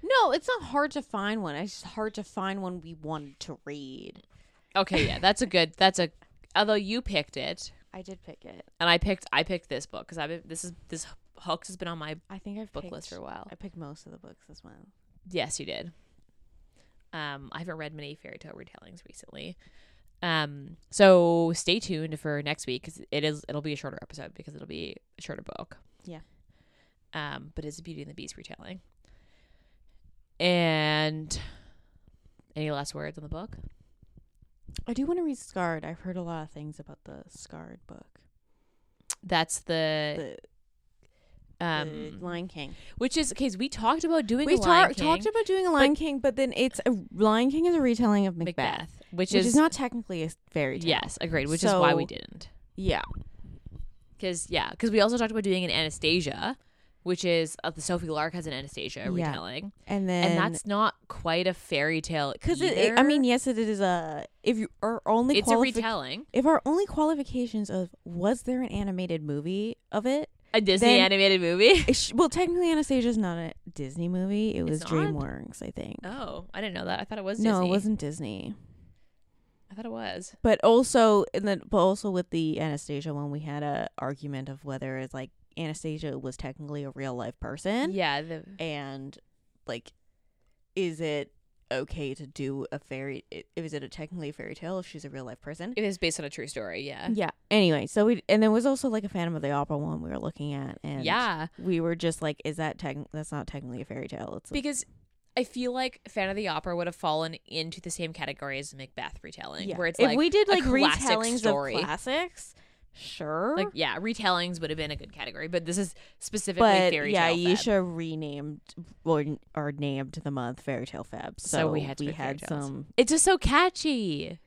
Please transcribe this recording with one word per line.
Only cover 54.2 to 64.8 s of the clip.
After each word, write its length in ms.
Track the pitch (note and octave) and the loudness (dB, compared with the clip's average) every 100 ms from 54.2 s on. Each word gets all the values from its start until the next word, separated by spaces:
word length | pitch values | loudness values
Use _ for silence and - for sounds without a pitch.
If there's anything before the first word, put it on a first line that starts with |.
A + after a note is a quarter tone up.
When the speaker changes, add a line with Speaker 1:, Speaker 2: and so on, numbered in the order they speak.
Speaker 2:
'Cause, 280 | F#3 E3+ - | -4 -4 -2
yeah, 220 | F3 - - | -2 -2 0
'cause 100 | A#3 | 2
we 120 | G#3+ | 6
also 160 | G#3 A#3+ | 6 4
talked 140 | A3+ | 0
about 120 | A3 | 0
doing 200 | G3 F#3 F3+ | 0 0 2
an 40 | |
Anastasia, 840 | G#2 D#3 - D#3+ E3+ D3+ - G3+ C4 _ _ _ _ | 0 -2 0 2 2 2 -4 -6 -6 _ _ _ _
which 220 | - F3+ F#3 | -4 -2 0
is, 320 | E3+ D#3+ - - | 0 0 -4 -8
uh, 40 | |
the 100 | D#3+ | -6
Sophie 260 | D3+ F3 E3 | -4 -2 -2
Lark 260 | D3+ D#3 | -2 -4
has 140 | F3 D#3+ | -4 -8
an 60 | |
Anastasia 480 | C3 C#3 - - - | -8 -10 -10 -10 -8
Speaker 1:
Yeah. 80 | A2+ | -4
Speaker 2:
retelling. 640 | F3+ D#3+ C#3 E2+ B2+ G3+ - - | -2 -2 -4 -8 -10 -12 -16 -6
Speaker 1:
And 220 | G3+ F#3+ | -4 0
then 160 | F3+ F3 | 2 2
Speaker 2:
And 60 | F3 | 2
that's 280 | F#3+ E3 - | 2 -2 -4
not 300 | G3+ A3 - _ | 0 0 -2 _
quite 360 | - E3+ E3 F3+ | -8 -2 0 0
a 80 | |
fairy 460 | F3+ - D3 D3 D#3+ | -2 -4 -2 0 0
tale 340 | D3+ D#3+ C#3+ - | -2 -2 -2 -2
Speaker 1:
'cause 220 | - - | -2 0
it, 160 | C4+ - | 2 4
it, 140 | A3+ | 4
I 20 | A3+ | 6
Speaker 2:
either. 20 | |
Speaker 1:
mean, 220 | C#4 D4 B3 | 6 6 4
yes, 200 | A#3+ C4+ | 2 2
it 100 | A3+ | 0
is 240 | A3 G#3 | 0 2
a, 440 | G3 F3 D#3+ D3+ - _ | 2 2 -2 -8 -10 _
if 160 | - A3 | 0 0
you 120 | A3 - | -2 -4